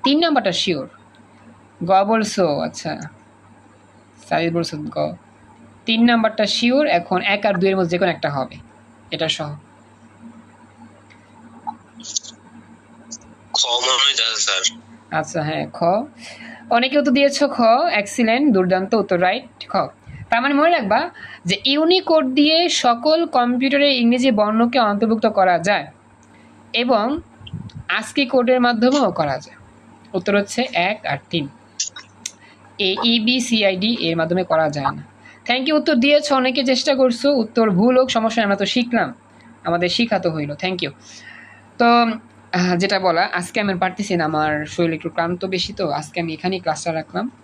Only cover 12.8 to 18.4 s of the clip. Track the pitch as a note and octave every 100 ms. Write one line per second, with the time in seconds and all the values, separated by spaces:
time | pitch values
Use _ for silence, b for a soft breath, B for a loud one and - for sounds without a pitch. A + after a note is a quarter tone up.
12.8 | - - - - - - - - B2 A#2+
13.8 | C3 B2+ C3+ - A#2+ G#2+ G#2 F#2+ F#2+ -
14.8 | - - - D#3+ D3+ E3+ D3+ D#3 D3 -
15.8 | E3+ G3+ D4 - B B B B - A#3+
16.8 | B3+ D4 C#4+ C4 C#4 C#4 C#4+ - A3+ A#3+
17.8 | E4+ A3 G3+ - A3+ A#3